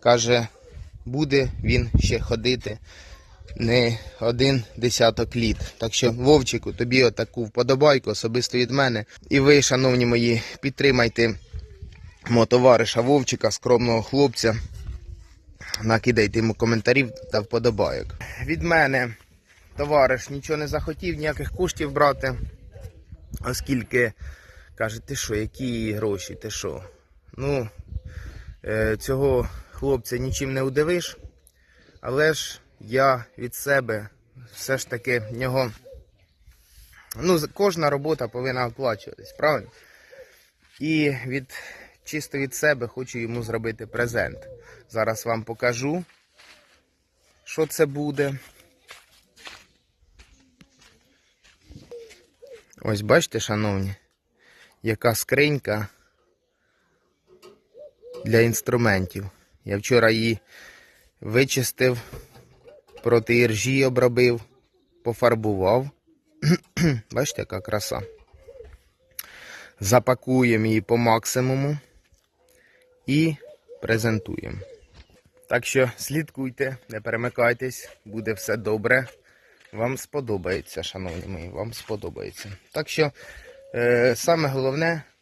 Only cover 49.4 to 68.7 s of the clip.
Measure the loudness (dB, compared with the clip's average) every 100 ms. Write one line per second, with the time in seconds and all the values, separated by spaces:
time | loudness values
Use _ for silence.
49.4 | -20 -20 _ _ _ _ _ _ -20 _
50.4 | _ _ _ _ _ _ _ _ _ _
51.4 | _ _ _ -20 -18 -20 -20 -20 _ _
52.4 | -20 -20 _ -10 -4 -4 2 2 2 -6
53.4 | -4 -2 0 -2 -4 -8 _ _ _ _
54.4 | _ _ -20 _ -4 0 0 0 0 2
55.4 | 2 0 -2 -4 -4 _ _ _ _ _
56.4 | _ _ _ _ _ _ _ _ _ -20
57.4 | -20 -20 _ -20 -20 _ -18 -10 2 4
58.4 | 4 2 -2 0 2 2 0 -6 -12 -14
59.4 | _ _ -6 -6 2 4 4 4 0 -2
60.4 | _ -20 -20 -20 _ _ _ _ -2 0
61.4 | 2 0 -2 0 0 0 -8 -18 -20 -20
62.4 | _ _ -20 -20 _ -6 2 2 4 2
63.4 | 4 2 0 2 2 2 2 4 2 2
64.4 | -6 _ _ _ _ _ -8 0 2 2
65.4 | 0 0 2 2 0 -12 _ _ _ _
66.4 | 0 0 _ 0 0 0 -4 -4 -4 -4
67.4 | -8 -8 -6 -6 -4 -8 -10 -18 _ _
68.4 | -20 -20 -20